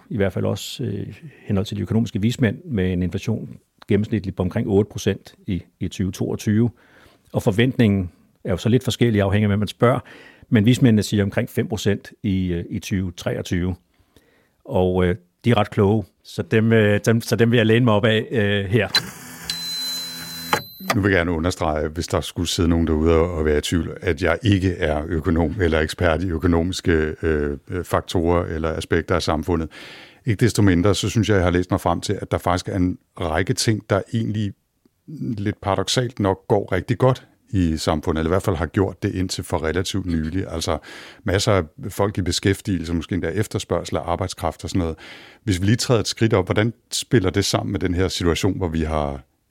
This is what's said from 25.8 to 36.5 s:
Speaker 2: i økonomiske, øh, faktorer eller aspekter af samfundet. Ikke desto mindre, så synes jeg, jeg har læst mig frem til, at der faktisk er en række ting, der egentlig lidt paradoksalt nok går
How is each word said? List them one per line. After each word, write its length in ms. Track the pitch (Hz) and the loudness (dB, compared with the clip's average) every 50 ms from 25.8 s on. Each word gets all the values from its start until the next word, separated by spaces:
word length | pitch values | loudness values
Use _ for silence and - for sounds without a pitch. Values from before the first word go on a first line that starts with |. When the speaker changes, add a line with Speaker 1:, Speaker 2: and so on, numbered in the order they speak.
| 78 78 - - 90 85 80 80 92 | 0 -2 -2 0 2 2 2 2 0
Speaker 2:
i 40 | |
økonomiske, 880 | 95 80 78 90 87 85 82 82 92 92 - - 92 82 78 78 76 - - | -2 -2 0 2 2 2 2 2 0 -4 -4 0 2 2 2 2 -2 -4 -4
øh, 360 | - 80 78 73 73 73 71 69 _ - 92 90 82 | -2 0 0 0 0 -2 -4 -8 _ -10 -8 -8 -6
faktorer 640 | - - 87 - - - 92 80 85 87 85 90 | -2 -2 -2 -2 -2 -2 0 2 2 2 0 0
eller 240 | 92 85 80 80 80 | -2 -4 -4 -4 -4
aspekter 460 | 80 85 - - - 82 80 - 92 | -4 -4 -4 -2 -2 0 0 0 -2
af 60 | 82 | -2
samfundet. 480 | - - 80 76 80 92 85 80 80 78 - - - - - - - - - _ - | 0 -2 -2 -2 -2 -2 -2 -2 -2 -6 -10 -16 -20 -20 -20 -20 -20 -20 -18 _ -4
Ikke 120 | - 101 - 127 | -2 0 2 2
desto 160 | 101 - - | 2 4 4
mindre, 340 | 104 95 87 87 90 104 92 | 4 6 6 6 4 2 2
så 140 | - - 101 | 2 0 0
synes 200 | - 117 98 101 | 0 0 2 2
jeg, 60 | 104 | 2
jeg 80 | 95 87 | 2 4
har 80 | 87 | 2
læst 200 | 85 90 90 - | 2 2 0 0
mig 100 | 101 90 | -2 0
frem 200 | - 90 85 90 | 0 0 0 0
til, 160 | - - 101 90 | -2 -4 -6 -6
at 100 | - - | -4 -4
der 60 | 95 | -4
faktisk 320 | 92 - 92 87 90 - 110 | -2 0 0 -2 -2 -2 -4
er 60 | 101 | -2
en 220 | 92 90 90 - - _ _ - - | 0 0 0 -2 -4 _ _ -8 -6
række 320 | 90 80 78 85 98 127 127 | -4 -2 0 0 0 0 -2
ting, 360 | - - 123 110 101 - - | -2 0 0 0 0 0 0
der 120 | 107 95 - - - | -2 -2 -2 -2 -4
egentlig 400 | 113 113 113 104 110 104 101 - _ _ _ _ _ _ _ _ _ _ - 156 131 131 131 113 | -2 -2 -2 -2 -4 -4 -4 -6 _ _ _ _ _ _ _ _ _ _ -16 -12 -10 -8 -6 -6
lidt 240 | 101 101 104 - - | -4 -4 -4 -4 -2
paradoksalt 580 | - 101 95 98 92 - - 131 127 113 - - | -2 -2 0 0 0 0 0 -2 -2 -2 -2 0
nok 280 | 104 95 95 - _ | 0 0 0 0 _
går 240 | - | 0